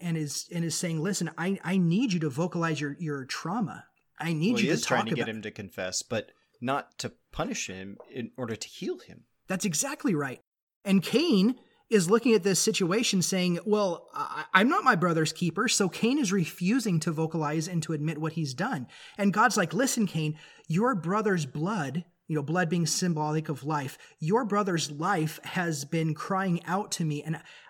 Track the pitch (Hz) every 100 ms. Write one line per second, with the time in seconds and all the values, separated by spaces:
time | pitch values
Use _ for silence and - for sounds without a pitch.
0 | 175 160 147 - - 170 165 156 175 160
1 | 175 196 165 - 175 196 160 190 175 180
2 | 262 175 156 127 175 170 165 151 147 143
3 | 160 143 127 - 165 214 165 - - _
4 | _ - 160 156 180 120 123 170 - 123
5 | 110 131 113 110 104 - 98 - 92 -
6 | - 113 - _ _ - 120 139 - -
7 | 127 - _ - 156 226 - 92 95 101
8 | - 127 117 - 120 110 - - 170 359
9 | - - _ _ - 190 208 147 269 302
10 | 277 156 139 123 _ _ _ _ 202 190
11 | - 233 339 208 208 262 _ _ - 214
12 | 165 220 247 214 196 180 - 185 175 208
13 | 247 190 160 185 180 170 214 208 196 165
14 | - - 147 147 - 185 226 370 269 202
15 | 175 165 156 - 175 151 254 - 190 -
16 | 226 285 214 196 165 - 180 254 220 165
17 | 175 156 160 165 147 160 160 175 - 156
18 | 151 151 156 160 147 127 220 277 233 -
19 | - - 202 185 240 214 175 170 262 -
20 | 202 160 151 151 - - - 165 240 220
21 | 160 208 214 180 135 147 165 214 135 147
22 | - _ - 151 143 175 175 175 160 -
23 | 180 151 151 156 156 139 139 151 139 -
24 | - - 156 220 233 202 196 170 135 147
25 | 175 190 156 - - - 165 151 139 170
26 | 160 151 - 190 190 170 - 185 208 -
27 | 160 147 156 160 - -